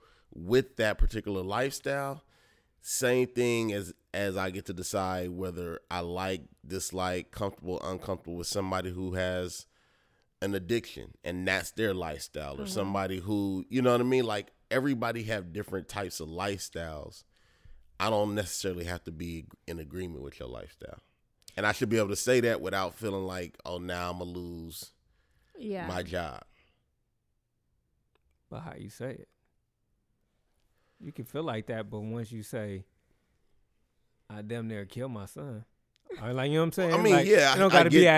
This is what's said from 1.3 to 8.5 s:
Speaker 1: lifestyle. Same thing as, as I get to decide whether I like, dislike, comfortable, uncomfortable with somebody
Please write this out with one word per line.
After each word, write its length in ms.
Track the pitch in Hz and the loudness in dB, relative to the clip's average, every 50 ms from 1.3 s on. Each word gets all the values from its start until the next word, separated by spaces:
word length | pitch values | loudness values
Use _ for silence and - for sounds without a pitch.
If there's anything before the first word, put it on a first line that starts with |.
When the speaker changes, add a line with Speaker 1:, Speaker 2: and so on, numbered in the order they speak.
| 98 95 | -4 -4
Speaker 1:
lifestyle. 840 | 92 95 101 120 131 139 - - - 139 139 139 139 139 139 151 - _ _ _ _ _ _ _ _ _ _ _ | -2 -2 -2 -2 -2 -2 -4 -6 -6 -4 -4 -4 -4 -6 -8 -10 -16 _ _ _ _ _ _ _ _ _ _ _
Same 460 | - - - - 131 123 127 127 123 | -8 -6 -2 0 2 4 4 4 4
thing 480 | 123 123 123 123 120 120 117 113 110 101 | 2 2 2 2 2 2 2 2 0 -2
as, 180 | 101 92 90 - - _ _ - | -2 -4 -8 -12 -18 _ _ -4
as 240 | 98 101 98 92 95 | -2 -2 0 0 -2
I 100 | 95 92 | -2 -2
get 140 | 90 98 - | -4 -6 -8
to 60 | - 90 | -8 -8
decide 560 | 90 90 - - 98 92 92 92 92 90 90 | -6 -6 -2 -2 0 0 0 -2 -2 -4 -4
whether 500 | 87 90 92 90 85 90 87 85 82 - - _ | -4 -6 -6 -6 -6 -6 -6 -8 -8 -10 -10 _
I 100 | 87 90 | -6 -4
like, 420 | 87 87 87 90 95 95 95 82 - - - _ - | -4 -4 -4 -4 -2 -2 -2 -4 -6 -12 -20 _ -12
dislike, 640 | - 92 92 - - 90 92 92 92 90 90 - - | -8 -6 -6 -6 -4 -2 -2 0 0 0 -2 -4 -8
comfortable, 480 | - 101 104 98 - - 76 90 90 - | -6 -4 -4 -4 -4 -6 -8 -6 -6 -4
uncomfortable 540 | - 87 92 90 - 104 92 87 - 82 87 | -4 -6 -6 -6 -6 -6 -6 -6 -6 -8 -8
with 100 | 87 85 | -6 -6
somebody 440 | - | -4